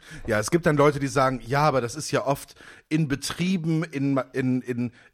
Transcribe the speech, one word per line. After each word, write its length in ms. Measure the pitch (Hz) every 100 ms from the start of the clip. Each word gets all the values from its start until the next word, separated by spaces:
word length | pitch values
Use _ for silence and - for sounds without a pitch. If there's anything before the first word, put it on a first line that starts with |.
| - - -
Ja, 120 | 107
es 120 | 104
gibt 140 | 170 165
dann 100 | 147
Leute, 220 | 143 143
die 100 | 135
sagen, 320 | 123 131 127 113
ja, 160 | 139
aber 180 | 151 135
das 120 | 117
ist 160 | 156 -
ja 160 | 135 113
oft 280 | 139 - - - - _
in 180 | 156 151
Betrieben, 760 | 135 - - 180 190 160 160
in, 360 | 165 139 139 135 123
in, 260 | 127 127 127
in, 320 | 123 120 120 - -